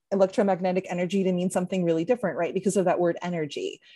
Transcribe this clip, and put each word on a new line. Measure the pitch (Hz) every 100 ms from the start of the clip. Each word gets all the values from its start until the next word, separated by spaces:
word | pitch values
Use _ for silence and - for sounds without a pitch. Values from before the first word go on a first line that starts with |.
| _
electromagnetic | 196 190 220 202 185 185 185 185
energy | 180 180 196
to | 185
mean | 180 185
something | 190 180 190 170
really | 165
different, | 165 247 185 139
right? | 170
Because | 190 190 190
of | 180
that | 170
word | 175 170
energy. | 175 175 151 127 95 - -